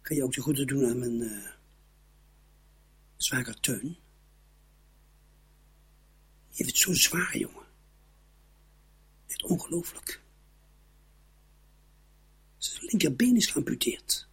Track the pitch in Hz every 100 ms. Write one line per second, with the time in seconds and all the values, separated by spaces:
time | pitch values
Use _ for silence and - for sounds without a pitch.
0 | - 147 131 131 135 139 139 135 123 123
1 | 123 117 113 104 - - _ _ _ _
2 | _ - - _ - _ - _ _ _
3 | - - - 127 123 - - 113 120 -
4 | - _ _ _ _ _ _ _ _ _
5 | _ _ - - - _ - - - -
6 | _ - - - - - - - - 170
7 | - 170 - - - - - - - _
8 | _ _ _ _ - _ - - - -
9 | - - - - - 175 - 170 170 -
10 | - - - _ - - _ - - _
11 | _ - - - _ - - - - -
12 | - - - - - - - - - 208
13 | 160 127 247 240 - - 135 - - -
14 | - - -